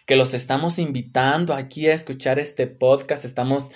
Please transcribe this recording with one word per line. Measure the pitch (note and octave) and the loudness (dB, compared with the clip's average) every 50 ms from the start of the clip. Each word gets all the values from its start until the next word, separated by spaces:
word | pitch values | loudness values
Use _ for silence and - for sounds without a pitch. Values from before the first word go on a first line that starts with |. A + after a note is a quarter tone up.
| _ | _
que | - C3+ | 2 4
los | C3 B2+ B2+ | 4 4 2
estamos | C3 A#2+ - - C3+ C#3 D#3+ E3+ E3+ F3 | 0 -4 -2 -2 -2 -2 -2 -2 -2 -2
invitando | E3+ D3+ C3 B2+ - - - B2+ C3 C3+ D3 E3 F3 E3 D3 | -4 -4 -4 -6 -8 -2 0 0 2 2 2 2 0 -2 -2
aquí | C3+ C3+ C3 - D#3 D#3 D#3 | -4 -6 -10 -8 0 2 2
a | D#3 | 2
escuchar | D#3+ D#3+ - C3 C3 - C3+ C3 D3 | 2 -2 -10 -12 -4 -2 0 0 0
este | D3 - - - - B2+ | -2 -4 -4 -4 -4 -4
podcast. | - - C3 B2+ C3+ C#3 - - D3+ C#3 - | -2 0 4 4 4 2 2 -2 -6 -6 -6
Estamos | C3+ C3 B2+ B2 C3 C#3 C#3 C3 - - | -8 -6 -4 -2 0 -2 -2 -4 -8 -14